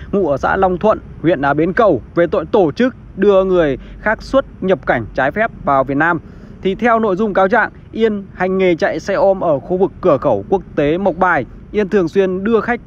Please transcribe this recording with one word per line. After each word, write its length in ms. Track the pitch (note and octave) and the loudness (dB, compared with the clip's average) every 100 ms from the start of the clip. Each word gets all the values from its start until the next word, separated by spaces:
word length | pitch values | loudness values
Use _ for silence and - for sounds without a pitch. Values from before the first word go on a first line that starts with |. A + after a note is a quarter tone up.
| - | -6
ngụ 160 | G3+ E3 | -2 0
ở 80 | C3+ | 0
xã 200 | - F3+ | -2 0
Long 220 | F#3+ F3 | 0 0
Thuận, 200 | G#3+ G3 - - | 0 0 -4 -4
huyện, 200 | D#3 E3 | -2 0
à, 120 | C#3 | 0
Bến 180 | D3 F3 | 0 0
Cầu, 300 | F3+ G#3+ B2+ - | 2 2 2 -2
về 120 | E3+ E3+ | -2 0
tội 180 | G3 E3+ | 0 0
tổ 200 | A3 D#3+ | 2 2
chức 220 | - B3 - - - | 2 -2 -2 -12 -2
đưa 280 | G3+ F#3+ | 2 4
người 340 | F#3+ F3+ D3+ B2 - - | 4 2 2 -2 -8 -6
khác 220 | G#3+ A3+ | -4 -4
xuất 220 | - C4+ - - | -2 -2 -2 -4
nhập 260 | C#4+ - - | -2 0 0
cảnh 200 | C3+ A2 | -2 -4
trái 160 | - - | -4 -2
phép 200 | G#3 A3+ - | -2 -4 -4
vào 200 | D#3+ C3+ | -2 0
Việt 120 | C3+ C#3 | 0 0
Nam. 240 | E3 E3+ - - - - | 0 -2 -6 -20 -20 -8
Thì 120 | F#3+ | -6
theo 240 | F#3+ A#3 A3+ | -2 0 0
nội 180 | A3 F#3 | 0 0
dung 180 | A3 | 0
cáo 140 | F3+ F#3+ | 0 2
trạng, 220 | A3 G3+ - - | 2 0 -6 -12
Yên 320 | - A3+ G#3 F#3+ | -2 -2 -2 -8
hành 240 | - F#3 F#3+ | -6 -2 2
nghề 160 | F#3 | 2
chạy 260 | E3 G3 D3+ | 2 0 -2
xe 140 | - | -4
ôm 260 | F3+ G3 F#3+ | 2 2 2
ở 180 | E3+ C#3 | 0 -2
khu 180 | - F#3 | -2 -2
vực 160 | F#3+ - | -2 0
cửa 180 | F#3 C3+ | 2 2
khẩu 260 | C#3+ G2+ G2 | 2 -2 0
quốc 140 | F3+ - - | -2 -2 -2
tế 220 | C#3+ E3+ | 0 0
Mộc 180 | G3 D#3+ | -2 0
Bài. 280 | F#3 D#3+ A2+ - - | 0 0 -4 -12 -8
Yên 180 | G3+ G3 | -4 0
thường 200 | G#3 E3 | 0 0
xuyên 360 | G3 F#3+ F#3 | 0 0 0
đưa 160 | G3+ A3+ | 0 0
khách 200 | G#3 A#3+ | 0 -6